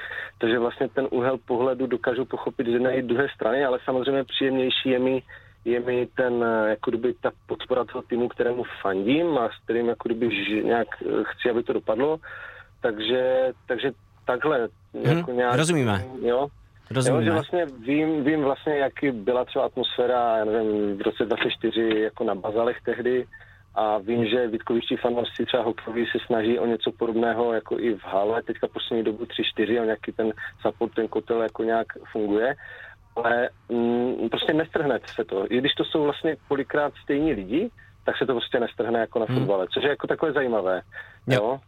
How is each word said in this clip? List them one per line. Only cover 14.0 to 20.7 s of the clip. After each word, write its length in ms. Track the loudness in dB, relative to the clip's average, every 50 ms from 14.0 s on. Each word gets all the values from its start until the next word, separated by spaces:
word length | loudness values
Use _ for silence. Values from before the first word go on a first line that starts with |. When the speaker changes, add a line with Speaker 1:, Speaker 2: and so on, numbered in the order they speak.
| -12 -20 -20 -8 -2
Speaker 1:
takhle, 420 | -2 -2 0 2 2 2 2 0 -2 -4 -10 -20 -14 -8
Speaker 2:
Mhm, 240 | -2 2 2 2 2
Speaker 1:
jako 120 | 0 0 0
nějak, 220 | 2 2 4 4
Speaker 2:
rozumíme. 500 | 4 4 2 2 2 2 2 2 0 -2 -4 -8 -4 0
Speaker 1:
jo. 260 | 0 2 2 0 -2 -6 -12 -20 -20 -20 -20 -16 -4
Speaker 2:
Rozumíme. 280 | -2 0 2 4 4 4
Speaker 1:
Jo, 40 | 4
že 60 | 2 2
vlastně 340 | 0 0 0 0 0 0 -2 -4 -6
vím, 460 | -4 0 0 2 2 2 0 0 2
vím 180 | 2 2 2 2
vlastně, 340 | 0 0 0 -2 -2 0 0
jaký 320 | 0 -2 -2 -2 -2 -2
byla 340 | -2 0 0 0 0 0 0
třeba 200 | 0 0 -2 -2
atmosféra, 720 | 0 -2 -2 -4 -2 0 0 2 2 2 2 2 2 2 2
já 60 | 2
nevím, 540 | 2 0 0 2 2